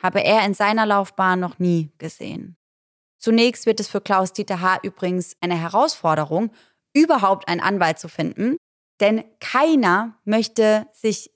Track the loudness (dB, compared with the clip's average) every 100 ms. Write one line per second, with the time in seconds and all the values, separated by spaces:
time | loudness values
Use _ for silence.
0 | -2 0 4 4 2 0 0 2 2 0
1 | -2 0 0 0 -2 -2 0 0 -2 _
2 | -16 -12 -12 -12 -14 -20 _ _ _ _
3 | _ _ 0 4 2 2 -2 -2 -4 -8
4 | 0 0 0 -4 -6 -2 0 -2 -4 -6
5 | -4 -4 -6 -6 -4 -2 -2 0 0 0
6 | -2 0 -2 -2 -4 -8 _ _ _ 2
7 | 4 4 2 0 -2 -2 -2 0 0 0
8 | -8 -6 -6 -4 -4 -4 -10 _ _ _
9 | 2 2 -4 _ -4 0 4 4 4 2
10 | -2 -10 -2 -2 0 2 2 2 -2 -6
11 | -4 -4 -10